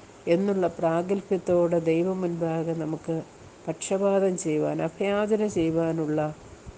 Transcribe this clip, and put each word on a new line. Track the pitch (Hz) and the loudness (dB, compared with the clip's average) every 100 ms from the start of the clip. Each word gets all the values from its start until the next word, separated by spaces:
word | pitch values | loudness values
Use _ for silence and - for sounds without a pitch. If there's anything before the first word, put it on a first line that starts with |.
| - - - | -20 -10 0
എന്നുള്ള | 170 202 196 170 | 2 2 2 0
പ്രാഗൽഭ്യത്തോടെ | 170 165 165 180 196 - 190 185 175 170 170 | 0 0 0 0 -2 0 -2 2 4 4 2
ദൈവം | 165 165 180 185 | 2 2 2 0
മുൻപാകെ | 175 170 165 160 165 | -2 -2 -2 -2 -2
നമുക്ക് | 165 156 156 - 160 - - - - - | -2 -4 -6 -4 -4 -6 -16 -20 -14 -8
പക്ഷപാതം | 160 - 190 202 196 196 180 | -8 -2 0 2 4 2 0
ചെയ്യുവാൻ, | 165 151 151 151 | -2 0 0 0
അഭയാചന | 160 - 202 202 208 214 214 | -4 -2 -2 0 0 0 0
ചെയ്യുവാനുള്ള | 185 165 160 165 165 151 151 151 151 - - - | 0 0 2 0 0 0 0 -2 -6 -16 -20 -18